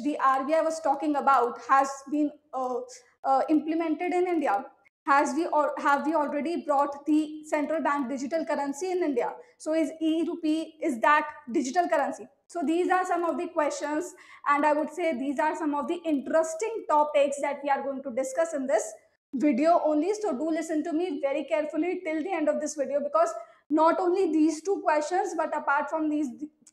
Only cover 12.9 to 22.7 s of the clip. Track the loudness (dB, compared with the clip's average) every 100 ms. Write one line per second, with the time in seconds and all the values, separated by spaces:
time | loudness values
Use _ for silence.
12.9 | 2 2 0 0 -2 -4 -2 -2 -2 -4
13.9 | -4 -6 -12 -20 -8 0 2 2 2 0
14.9 | -2 -2 -2 -4 0 0 0 -2 -2 -2
15.9 | -4 -2 -2 2 2 2 -2 -6 -4 2
16.9 | 2 4 4 2 0 -4 -4 -2 -2 -2
17.9 | -6 -6 -4 -4 -2 -2 -2 0 0 -2
18.9 | -10 _ _ _ 0 2 4 4 4 4
19.9 | 2 0 -2 -2 -2 -2 -2 -2 -4 -2
20.9 | -2 -2 -2 -2 -2 -2 -2 -2 -2 -2
21.9 | -2 -4 -4 -4 -2 -2 -2 -4